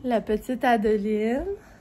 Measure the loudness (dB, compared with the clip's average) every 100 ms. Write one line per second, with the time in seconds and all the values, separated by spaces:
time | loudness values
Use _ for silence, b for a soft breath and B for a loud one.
0 | -2 -2 0 -4 -2 0 2 4 4 0
1 | 0 0 0 -2 -4 -8 B B